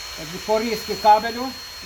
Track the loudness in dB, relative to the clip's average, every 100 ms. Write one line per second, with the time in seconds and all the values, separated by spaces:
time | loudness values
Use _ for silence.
0 | -12 -12 -10 -8 -2 0 0 -4 -4 2
1 | 6 6 4 -4 -8 -8 -14 -14